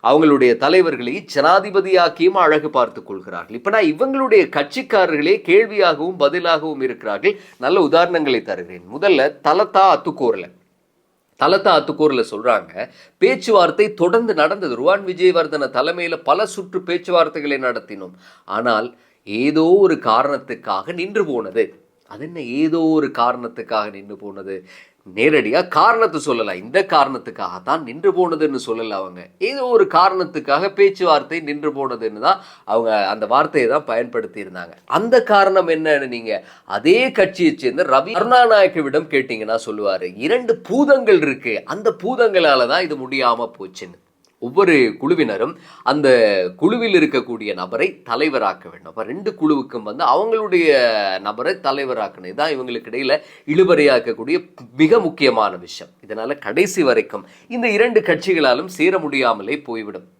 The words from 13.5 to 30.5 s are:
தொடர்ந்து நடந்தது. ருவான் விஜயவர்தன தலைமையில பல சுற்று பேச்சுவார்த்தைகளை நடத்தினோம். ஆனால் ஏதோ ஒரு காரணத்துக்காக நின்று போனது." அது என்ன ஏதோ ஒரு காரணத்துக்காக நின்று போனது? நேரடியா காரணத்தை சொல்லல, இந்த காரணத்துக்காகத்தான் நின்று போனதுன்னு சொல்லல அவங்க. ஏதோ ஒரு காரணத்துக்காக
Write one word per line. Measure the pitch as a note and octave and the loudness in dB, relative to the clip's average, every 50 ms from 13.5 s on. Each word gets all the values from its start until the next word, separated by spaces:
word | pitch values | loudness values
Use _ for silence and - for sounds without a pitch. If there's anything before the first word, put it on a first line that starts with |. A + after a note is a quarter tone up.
| A3 F#3+ F3 G3 A3 - G#3+ G#3 G#3 | 4 4 4 4 2 0 -2 -2 0
தொடர்ந்து | - E3 F3+ G#3 A3+ A#3 A3 G3 | 0 0 2 2 0 0 0 0
நடந்தது. | D#3 D3 D#3+ G3 G3+ F#3 D3+ B2 | 0 0 0 0 -4 -4 -6 -6
ருவான் | A2+ B2+ E3+ F#3+ G3+ G3 | -2 0 0 0 0 -2
விஜயவர்தன | F#3 F#3 E3 F#3 F#3 E3+ E3 D#3+ D3+ D#3 D3 D#3 - | -8 -4 0 2 2 2 2 -2 -2 -4 -4 -6 -4
தலைமையில | - B2 C3+ D#3+ E3+ F3 F3 E3+ E3 - - | -2 -2 -2 -2 -2 -4 -4 -6 -6 -6 -2
பல | C3 D3 F3+ G#3+ | -2 0 0 0
சுற்று | G#3 - - F#3 F#3 - F#3 | -4 -6 -12 -12 -8 -8 -8
பேச்சுவார்த்தைகளை | F#3 - F3 F3 F3 - F3+ E3+ E3 D#3 - E3 D3 D3 C#3 | -6 -4 -6 -6 -4 0 2 2 2 0 -2 -8 -6 -4 -4
நடத்தினோம். | C3+ C3 B2+ A#2+ A#2 - - G#2+ G2 F#2+ F2+ F#2 _ _ - _ _ _ | -2 -2 -4 -4 -4 -8 -12 -16 -14 -14 -18 -18 _ _ -20 _ _ _
ஆனால் | - G2 G#2+ A#2 A#2+ A2+ G#2+ A#2 B2 - _ _ _ _ _ _ | -6 -6 -2 0 0 0 0 -2 -4 -12 _ _ _ _ _ _
ஏதோ | G2+ G2+ A2 C3 D3 D3 D#3 D#3+ | -8 -6 -2 -2 0 2 2 4
ஒரு | E3 F3+ G3+ G3 F#3 D#3+ | 4 4 4 4 2 2
காரணத்துக்காக | - - A#2+ A2 A#2+ C3+ C#3+ C#3+ C3+ C#3 C3 A#2 - - A2 G2 G2 F#2+ - F3 | 0 0 2 2 2 2 0 -2 -6 -8 -10 -14 -12 -6 -6 -6 -6 -6 -8 -8
நின்று | F3 F3 G3 G#3 G#3+ G3 | -8 -8 -6 -2 -4 -2
போனது." | D#3 C3+ A#2 A2 F#2+ F#2 A2+ G#2 F#2 - _ _ _ _ _ _ | -2 -2 -6 -6 -4 -2 -2 -2 -2 -4 _ _ _ _ _ _
அது | _ - G#2 C#3 | _ -18 -16 -16
என்ன | E3 F3 E3+ | -14 -14 -14
ஏதோ | C#3 A#2+ B2 C#3+ D#3 D#3+ D#3 E3 | -12 -8 -2 -2 0 0 0 2
ஒரு | D#3+ D#3+ D#3+ D#3 D3 | 2 2 2 2 0
காரணத்துக்காக | C3 C#3 - A#2+ B2 B2 B2 A#2+ A2+ - - A2 - A#2 G#2+ G#2 G#2+ | 0 -2 -2 0 0 -2 -4 -8 -12 -12 -12 -8 -4 -4 -4 -4 -4
நின்று | G2 G2 G2 G2+ G#2 | -10 -16 -16 -16 -18
போனது? | F#2+ G#2 G2+ F#2+ G2+ F#2+ F#2+ G2 F#2 F2+ _ - - - _ _ _ _ - F#2 | -16 -14 -16 -14 -14 -12 -12 -12 -12 -12 _ -20 -20 -20 _ _ _ _ -14 -4
நேரடியா | G#2 A#2+ D3+ D3+ D3 A2 G#2+ B2 E3 F3+ | 0 2 4 4 4 2 2 0 0 0
காரணத்தை | F3+ - D3+ E3+ A3 A#3 A3+ A3+ F#3+ D#3 D3+ - | 0 2 4 4 4 4 4 0 0 0 -4 -4
சொல்லல, | D3 B2+ A#2 A2 G2+ F#2 | -2 -2 -2 -2 -4 -6
இந்த | F2+ F#2+ A#2 C3+ F#3+ F#3+ F#3+ | -8 -10 -2 -2 -2 0 2
காரணத்துக்காகத்தான் | F3 D3+ C#3 C3+ C3+ A#2+ - - - - G2+ F2 F2+ F#2 F#2 - D3 E3 | 2 2 2 2 -2 -10 -10 -12 -10 -8 -8 -8 -8 -10 -4 -4 -4 -4
நின்று | D3+ A#2 A#2+ D#3 E3+ G3 | -4 -10 -14 -2 -2 0
போனதுன்னு | F3+ F3+ F3+ E3+ E3 D3+ D#3 D3+ C3+ C3 - | 2 2 0 0 0 -2 -2 -2 -2 -4 -6
சொல்லல | - A2+ A2+ A2+ A2 | -6 -6 -6 -6 -6
அவங்க. | G#2 F#2+ F#2+ F#2 F2+ F2+ E2 - _ | -6 -8 -8 -10 -12 -18 -20 -20 _
ஏதோ | _ F#3 A3+ C4+ C#4 B3+ | _ -6 -6 -4 -4 -4
ஒரு | B3 A#3+ A3+ G3 - - | 2 2 2 2 4 4
காரணத்துக்காக | E3 F#3 G3 F#3+ F#3 F3+ - - D#3 D3 - | 4 4 4 2 0 -4 -4 -6 -8 -2 0